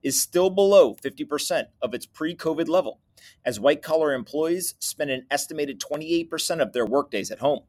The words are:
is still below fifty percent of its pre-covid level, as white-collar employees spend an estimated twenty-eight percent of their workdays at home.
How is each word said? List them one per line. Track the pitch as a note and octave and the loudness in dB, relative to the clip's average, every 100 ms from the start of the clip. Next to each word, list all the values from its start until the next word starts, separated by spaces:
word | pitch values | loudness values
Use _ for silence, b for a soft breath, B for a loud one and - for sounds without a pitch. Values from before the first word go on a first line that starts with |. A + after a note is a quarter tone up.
is | - - | -2 -4
still | - F3+ F#3 | 0 2 2
below | F#3 G3 G3+ D3 | 4 6 8 8
fifty | G#2 C#3 - | 4 -10 -8
percent | D#3 D3 - E3 A2+ _ | -6 -4 -2 -2 -4 _
of | B2+ | -6
its | A#2 - | -6 -10
pre-covid | - D#3 F3 D#3+ D3+ E3 | -8 -6 -4 -4 -2 0
level, | F3 C#3+ - _ _ B B | 0 0 -8 _ _ B B
as | - G#2+ | -8 0
white-collar | B2 D3 D#3 D#3+ D#3 | 2 2 0 0 2
employees | C3 A2 D3 D#3+ F3 F3 - | -2 -4 -4 -2 -2 -4 -8
spend | - - D3 | -10 -6 -4
an | C3 C3 | -4 -4
estimated | C#3+ - D#3 C#3+ C3+ | -4 -4 -6 -6 -6
twenty-eight | - D3 D#3 E3+ E3 | -8 -8 -2 -2 -2
percent | E3 - E3 | -6 -4 -2
of | A#2+ | -2
their | B2 A2 | 0 0
workdays | C3+ C#3+ G#2+ F2 | 0 0 -6 -6
at | A2 | -4
home. | C3+ C#3 | -2 -2